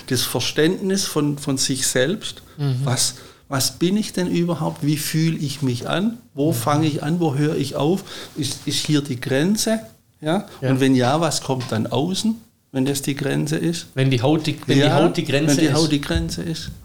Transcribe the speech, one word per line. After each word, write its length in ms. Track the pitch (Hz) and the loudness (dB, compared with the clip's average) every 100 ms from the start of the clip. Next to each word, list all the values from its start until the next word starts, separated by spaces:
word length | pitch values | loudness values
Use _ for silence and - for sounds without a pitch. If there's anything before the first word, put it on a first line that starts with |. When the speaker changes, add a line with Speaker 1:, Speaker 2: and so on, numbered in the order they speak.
| - | -4
Speaker 1:
das 140 | 127 | -2
Verständnis 840 | - 131 - - 160 190 190 190 - | 0 -2 -2 2 2 2 0 -2 0
von, 320 | 156 147 143 | 0 0 -2
von 180 | 143 131 | -2 -2
sich 300 | - 123 - | 0 0 0
selbst. 540 | 131 131 214 - - - - | 2 0 0 -8 -14 -18 -4
Speaker 2:
Mhm. 180 | 143 127 | -2 0
Speaker 1:
Was, 320 | 139 120 - - - - _ | 0 0 -2 -4 -18 -20 _
was 240 | 135 - - | -2 -2 0
bin 200 | 170 208 | 0 2
ich 160 | 208 | 0
denn 140 | - 175 | -2 0
überhaupt? 580 | 165 170 160 165 160 143 | 0 0 0 -2 0 0
Wie 100 | 147 | 0
fühle 400 | - 156 160 160 | 0 0 2 0
ich 240 | 147 - | -4 -2
mich 260 | 135 120 - | -2 -2 -2
an? 300 | 151 214 226 - | 0 0 -4 -12
Wo 200 | 139 147 | -2 0
Speaker 2:
Mhm. 20 | |
Speaker 1:
fange 320 | - 151 147 156 | 0 0 2 2
ich 160 | 143 | 0
an? 180 | 147 170 | -2 0
Wo 140 | 160 | 0
höre 220 | 135 151 160 | 2 0 0
ich 200 | 139 - | -2 0
auf? 280 | 143 190 - - - - | 0 0 -2 -14 -12 -6
Ist, 220 | 123 - | -6 -4
ist 220 | - 139 - | -4 -4 2
hier 160 | 147 | 0
die 180 | 143 120 | 0 -6
Grenze? 600 | - 135 170 214 226 220 220 - _ _ | 0 0 2 2 0 -2 -4 -20 _ _
Ja? 240 | 151 185 - - | -2 -2 -4 -4
Speaker 2:
Ja. 80 | 127 | 0
Speaker 1:
Und 100 | 131 | 4
wenn 140 | 135 | 4
ja, 260 | 131 120 151 | 4 4 2
was 220 | 165 - | 0 -2
kommt 220 | - 131 120 | -2 -4 -2
dann 140 | 110 117 | -2 0
außen, 480 | 120 165 190 220 226 - _ _ | -2 -2 -2 -2 -4 -10 _ _
wenn 140 | 135 131 | -2 -2
das 160 | 139 | -2
die 140 | - 135 | -4 -4
Grenze 400 | 135 143 147 160 | -2 -2 0 -2
ist? 300 | 165 170 - | -2 -4 -6
Speaker 2:
Wenn 160 | 131 135 | 0 2
die 120 | 127 | 4
Haut 240 | 135 160 156 | 4 2 0
die, 100 | - - | -4 2
wenn 100 | 139 | 4
die 60 | |
Speaker 1:
Ja, 100 | 147 | 6
Speaker 2:
Haut 220 | 139 170 170 | 6 4 2
die 80 | |
Grenze 320 | 156 135 156 143 | 0 2 2 4
Speaker 1:
wenn 80 | |
die 60 | 156 | 4
Speaker 2:
ist. 20 | |
Speaker 1:
Haut 180 | 147 160 | 4 2
die 80 | 147 | 2
Grenze 420 | 143 165 165 - | 0 -2 -2 -4
ist. 280 | 165 156 - - | -6 -6 -8 -14